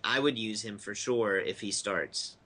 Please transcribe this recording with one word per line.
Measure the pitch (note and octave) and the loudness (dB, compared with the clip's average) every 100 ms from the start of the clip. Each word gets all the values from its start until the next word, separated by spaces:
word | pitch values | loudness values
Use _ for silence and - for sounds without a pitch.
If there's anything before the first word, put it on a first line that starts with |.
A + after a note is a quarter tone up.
I | - C3 | 0 4
would | C#3+ A#2+ | 4 2
use | A2 G#2+ | -2 -4
him | A2+ G#2 | -6 -8
for | - | -8
sure | G2 - A#2+ G#2+ F#2+ | -4 0 2 4 4
if | F#2 F#2+ | 2 -2
he | G#2 | -4
starts | - G2+ F2+ C#2 - - - | -2 0 0 -2 -6 -8 -12